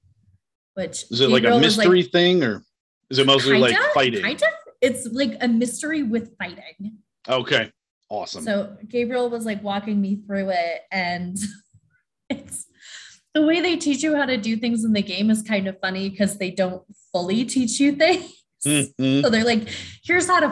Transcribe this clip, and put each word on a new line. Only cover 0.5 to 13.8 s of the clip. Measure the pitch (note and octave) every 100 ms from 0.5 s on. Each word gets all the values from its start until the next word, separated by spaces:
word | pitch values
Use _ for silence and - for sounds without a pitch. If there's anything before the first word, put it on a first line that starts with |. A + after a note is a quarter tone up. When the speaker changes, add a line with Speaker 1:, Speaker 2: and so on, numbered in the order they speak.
| _ _
Speaker 1:
Which | - F3+ - -
Speaker 2:
Is | -
it, | G3+
like, | B3+
a | A#3
Speaker 1:
Gabriel | A#3+
was, | - G#3+
like, | F3+
Speaker 2:
mystery | F3+
thing, | E3+ F3 F3 F3+
or | B2+ F#2+ - _ _ _ -
is | C3
it | C3+
mostly, | C#3 B2+ C3+
like, | A#2+
Speaker 1:
kinda, | - C#5+
Speaker 2:
fighting? | D5+ B3 A3
Speaker 1:
kind | G3 D4+
of. | D#4 - - -
It's, | C4 A#3+ A#3
like, | A#3 C#4 -
a | B3
mystery | A3+ B3 - D4+ D#4
with | B3+ A3+ A3+ -
fighting. | F3 E3+ D3 D#3+ G3 - _ _ -
Speaker 2:
Okay. | B2+ B2 C3 A2 _ _ _ -
Awesome. | G#2 E3 G3
Speaker 1:
So | A3+ G3+ - - G#3+
Gabriel | A#3+ A#3+ B3 B3
was, | A#3
like, | A3 G3+
walking | G3+ G3 G#3 G#3
me | F#3+ G3+
through | G3+ G3 F#3+
it, | F3+ E3+ D#3 -
and | F#3+ F3 F3 F3+ F#3+ G3+ - _ _
<laughs> | _ _ _ _ -
it's, | - - - - _ - - - - _
the | D4+
way | D4+ E4+
they | F4
teach | E4